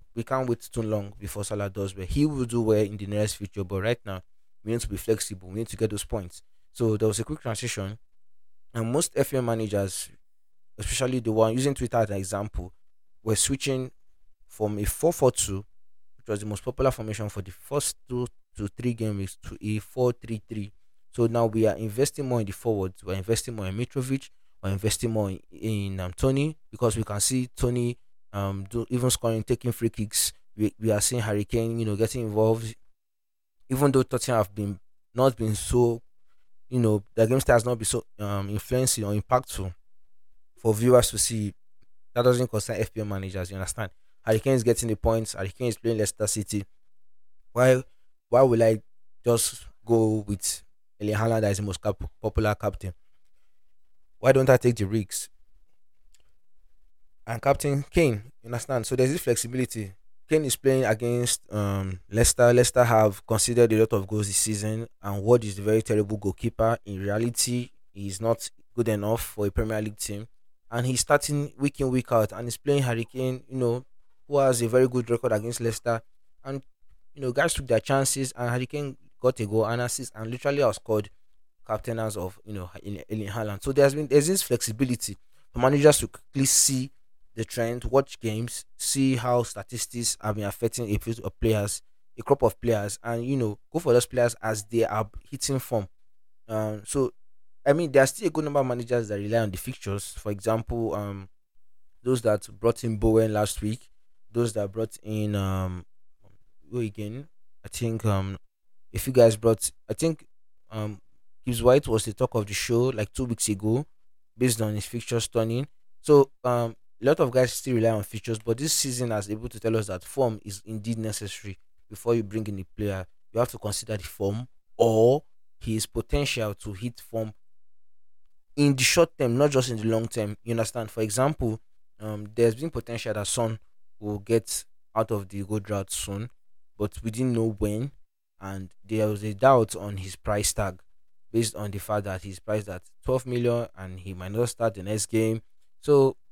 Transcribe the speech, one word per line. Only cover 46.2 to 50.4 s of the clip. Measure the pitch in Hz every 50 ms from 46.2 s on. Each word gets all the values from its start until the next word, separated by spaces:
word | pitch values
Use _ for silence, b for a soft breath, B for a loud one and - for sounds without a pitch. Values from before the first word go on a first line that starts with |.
| 107
City. | 101 - 107 101 - 107 101 98 - - - - - - - - - - - - - - - - -
Why, | - 120 127 131 127 127 - - - - - - - _ _ -
why | 120 123 135
will | 131 120 113 117
I | 113 113 110 - - - - - - - - -
just | 120 117 113 - - - - - - - - -
go | 113 117 113 110 110 110 107 101
with | 104 104 95